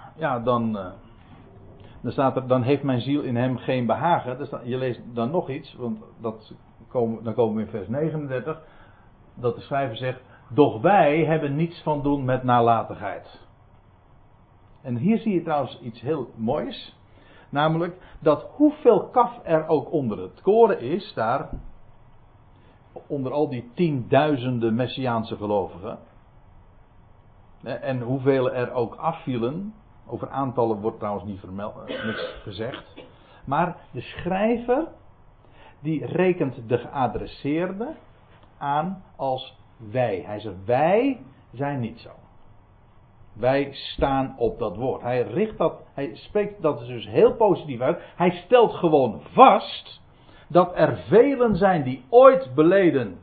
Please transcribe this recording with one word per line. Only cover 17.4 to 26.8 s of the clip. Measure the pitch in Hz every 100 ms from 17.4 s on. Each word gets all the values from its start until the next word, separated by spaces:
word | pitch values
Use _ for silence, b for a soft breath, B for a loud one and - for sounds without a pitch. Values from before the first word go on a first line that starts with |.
| b
Namelijk | 139 156 160 175 175 - -
dat | 156 147 -
hoeveel | - 294 294 247 190 -
kaf | 254 208 -
er | - 160 156
ook | 151 -
onder | 175 123 95
het | 92 -
koren | - 226 226 -
is, | 120 180 -
daar, | - 110 131 - - - - - - - - - - - b b b _ - -
onder | 143 131
al | 147 147
die | 127 -
tienduizenden | - 175 139 101 139 151 139 127 123 113
Messiaanse | 113 123 - 127 117 107 104
gelovigen, | 104 104 87 87 98 - - - _ - - - - -